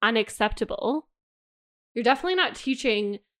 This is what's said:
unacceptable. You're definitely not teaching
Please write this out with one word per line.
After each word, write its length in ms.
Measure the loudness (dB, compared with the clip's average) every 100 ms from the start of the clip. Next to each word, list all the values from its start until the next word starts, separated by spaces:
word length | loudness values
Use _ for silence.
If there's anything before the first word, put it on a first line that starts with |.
unacceptable. 1080 | 2 2 0 0 0 0 -4 -2 -2 -2 -4 _ _ _ _ _ _ _ _
You're 100 | 0
definitely 320 | 2 2 2 2
not 180 | 0
teaching 640 | -2 -4 -2 0 0 -2 -6 _ _